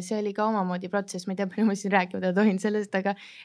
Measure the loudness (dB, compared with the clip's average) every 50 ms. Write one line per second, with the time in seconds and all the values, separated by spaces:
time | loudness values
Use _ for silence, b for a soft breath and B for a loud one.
0 | -2 -2 -4 -2 -2 -2 -2 0 0 0 2 0 0 0 -2 -4 -4 -4 -2 -2
1 | -2 -4 -8 -8 -8 -6 -4 -2 -4 -2 0 0 2 2 2 0 0 2 2 2
2 | 2 2 -2 -2 0 2 4 4 4 4 4 2 0 0 0 -2 -2 -2 -2 -2
3 | 0 -2 -2 B B B B B B